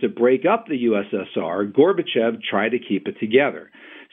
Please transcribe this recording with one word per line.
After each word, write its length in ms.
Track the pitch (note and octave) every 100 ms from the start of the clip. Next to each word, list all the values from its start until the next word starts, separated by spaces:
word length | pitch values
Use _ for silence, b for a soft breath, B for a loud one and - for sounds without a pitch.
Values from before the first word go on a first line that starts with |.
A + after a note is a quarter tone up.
to 80 | A2
break 360 | G#2 A#2+ C3 D#3+
up 220 | A#3 G3
the 100 | C3+
U 180 | A#2+ G#2
S 120 | G2+
S 240 | G#2 F2+ -
R, 240 | E2+ F#2 G#2
Gorbachev 800 | G2+ E3 F#3+ - B2+ A2+ A2+ -
tried 220 | G2+ A2
to 80 | A#2+
keep 300 | - G2 G#2
it 120 | -
together. 520 | A2 B2 C#3+ D#2+ - B B B B